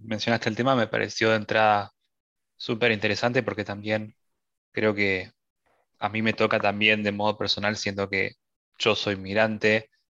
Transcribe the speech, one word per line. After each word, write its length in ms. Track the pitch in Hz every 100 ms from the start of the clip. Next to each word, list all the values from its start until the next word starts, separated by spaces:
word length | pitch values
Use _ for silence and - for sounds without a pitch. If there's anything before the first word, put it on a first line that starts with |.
mencionaste 460 | 110 107 117 117 117
el 60 | 110
tema 200 | 127 131
me 120 | 107
pareció 420 | 113 107 - 113
de 60 | 110
entrada 540 | 104 110 107 104 98 _ _ _ _ _ _ _
súper 340 | - 117 117
interesante 520 | 107 107 101 120 127
porque 220 | 104 101 101
también 500 | 101 104 107 107 - _ _ _ _ _
creo 220 | - 110 104
que 360 | 101 92 95 _ _ _ _ _ _ _
a 100 | 107
mí 120 | 110
me 100 | 110
toca 260 | 107 110 113
también 440 | 101 101 107 107
de 80 | 104
modo 240 | 101 104 104
personal, 400 | 101 - 101 104
siendo 320 | 101 98 98
que 240 | 98 98 - _ _ _ -
yo 160 | 113 104
soy 200 | 107 98
migrante, 720 | 95 104 110 107 107 110 - _ _